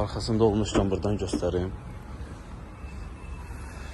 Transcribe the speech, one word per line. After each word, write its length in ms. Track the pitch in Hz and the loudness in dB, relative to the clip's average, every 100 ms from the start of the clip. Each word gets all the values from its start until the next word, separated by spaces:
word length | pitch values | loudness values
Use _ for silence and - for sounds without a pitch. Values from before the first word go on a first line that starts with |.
arxasında 420 | 104 113 110 110 | 2 0 0 6
olmuşkən 480 | 110 104 104 110 98 | 8 6 4 4 4
buradan 260 | 95 101 104 | 4 2 0
göstərim. 540 | 92 - 87 87 92 - - - - - - - - - - - - - - - - - - - - - - | 0 0 2 2 0 -2 -10 -10 -10 -10 -10 -10 -12 -12 -12 -12 -10 -8 -8 -10 -8 -8 -8 -8 -8 -8 -10